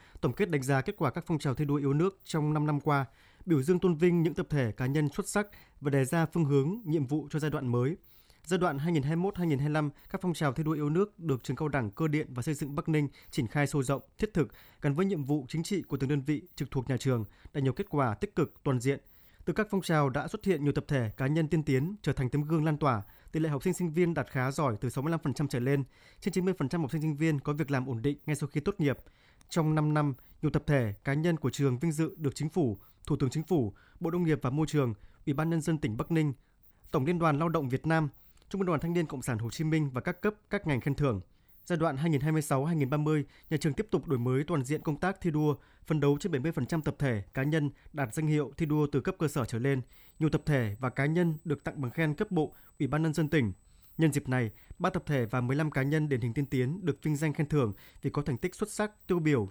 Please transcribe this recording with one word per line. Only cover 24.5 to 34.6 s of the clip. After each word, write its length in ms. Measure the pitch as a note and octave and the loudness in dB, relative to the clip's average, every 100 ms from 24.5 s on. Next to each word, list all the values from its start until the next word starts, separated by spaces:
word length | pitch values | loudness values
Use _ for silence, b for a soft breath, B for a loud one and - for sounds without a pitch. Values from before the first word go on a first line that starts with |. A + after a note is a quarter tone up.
giỏi 240 | C#3 C#3+ G#2+ | 0 -2 0
từ 80 | B2+ | -4
sáu 120 | C3+ | -2
mươi 100 | C#3+ | -2
lăm 80 | E3 | -2
phần 140 | C#3+ | -2
trăm 140 | A#2+ D3 | -2 -2
trở 120 | C3 | -2
lên, 240 | B2 C#3+ C3 b b b | 0 0 -2 b b b
trên 140 | - | -4
chín 120 | F#3 F3+ | 0 0
mươi 80 | F#3 | 0
phần 120 | C3 | 0
trăm 120 | F3 | 0
học 100 | C#3+ | -2
sinh 100 | D#3 | -2
sinh 160 | D#3 C#3+ | -2 0
viên 220 | D#3+ D3 | 2 0
có 140 | D3 | 0
việc 180 | D3 D3+ | -2 0
làm 180 | C3+ C3 | -2 -2
ổn 120 | A#2+ | -2
định 160 | B2+ C#3+ - | -2 -2 -2
ngay 100 | D3 | -4
sau 140 | C#3+ | -4
khi 100 | D3+ | -4
tốt 140 | D3 - | -2 0
nghiệp. 220 | D3 B2 - b b b b | 2 0 -6 b b b b
Trong 260 | - D#3 D#3 | 0 2 4
năm 180 | D3+ | 2
năm, 200 | D3+ D3 C3 B B | 2 2 -2 B B
nhiều 100 | D3+ | -2
tập 120 | D3 - | 0 2
thể, 260 | C#3+ A2+ G2+ | 2 2 -2
cá 100 | - | -2
nhân 240 | C#3+ E3 E3 | 0 2 2
của 120 | C3+ | 0
trường 300 | - C#3 B2 | 0 0 2
vinh 120 | E3+ | 0
dự 240 | D3+ D#3+ - | 0 -2 -2
được 180 | D3+ - | -4 -2
Chính 140 | D#3 | -2
phủ, 280 | G3 C3+ G2+ B B B | 0 0 0 B B B
Thủ 80 | D3 | 0
tướng 100 | C3+ | 0
Chính 140 | D3+ | -2
phủ, 300 | D#3+ E3+ G#2+ - b b | 0 0 0 -4 b b
Bộ 120 | E3+ | -4
Nông 120 | F3 | 0
nghiệp 160 | E3+ C#3 | 2 2
và 80 | B2+ | 0
Môi 160 | C#3+ | 0